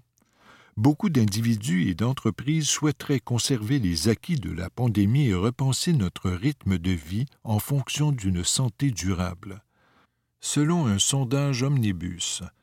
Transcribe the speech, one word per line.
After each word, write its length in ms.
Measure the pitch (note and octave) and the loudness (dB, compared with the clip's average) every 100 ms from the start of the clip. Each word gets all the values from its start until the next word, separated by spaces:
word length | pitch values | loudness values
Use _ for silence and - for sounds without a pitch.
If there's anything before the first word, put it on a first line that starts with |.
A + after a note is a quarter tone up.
| - _ _ _ - - _ - | -18 _ _ _ -20 -20 _ 2
Beaucoup 320 | A#2 D3+ G#3+ | 4 4 2
d'individus 800 | C#3+ G#2+ G2 A#2 A2+ A2+ F3+ G2+ | 2 2 2 0 0 0 0 0
et 40 | |
d'entreprises 760 | F2 A2+ C3+ A2+ - A#2+ D#3+ D3 | 0 -2 -2 -2 -2 -2 0 0
souhaiteraient 500 | - D3+ C#3 - C#3 | 0 0 -2 -2 -2
conserver 600 | - A#2+ - C3 G#2+ C#3+ | 0 -2 0 -2 0 0
les 280 | G2 E2+ A#2+ | 0 0 2
acquis 280 | A2 - E3 | 2 0 -4
de 140 | F2 | -4
la 200 | E2 E2+ | -6 -8
pandémie 580 | - B2 G#2+ G2+ B2+ C#3 | -2 0 4 4 4 4
et 60 | |
repenser 580 | F#2 G2+ B2+ C3+ B2+ - | 2 0 0 0 0 2
notre 380 | D#3+ F#2 - F#2+ | 2 0 -2 -4
rythme 480 | F2 A#2 D3 - F#2+ | -2 -2 -2 -2 0
de 140 | E2+ | 0
vie 340 | F#2 D#2 G2 C#3 _ | -2 -4 -6 -6 _
en 160 | - G#2+ | -4 -2
fonction 540 | - C#3+ B2+ - D3+ | 0 -4 -2 0 0
d'une 320 | C3+ G2 F2+ F2+ | 0 0 0 0
santé 460 | - B2+ - C#3+ | 0 -2 0 -2
durable. 720 | G#2+ F#2 F2 F2+ F2 G2+ F#2+ - _ _ _ _ _ _ _ | -2 -2 -2 -4 -6 -14 -18 -20 _ _ _ _ _ _ _
Selon 460 | - D3 D3 F3 C#3 | -4 0 2 2 2
un 140 | G2+ | 2
sondage 640 | - C#3 B2+ C#3 C#3+ B2+ | 2 0 0 0 0 0
Omnibus, 800 | C3+ C#3+ A2 F#2 F2 F2 - - F2+ - | 2 2 2 0 -4 -6 -6 -8 -10 -16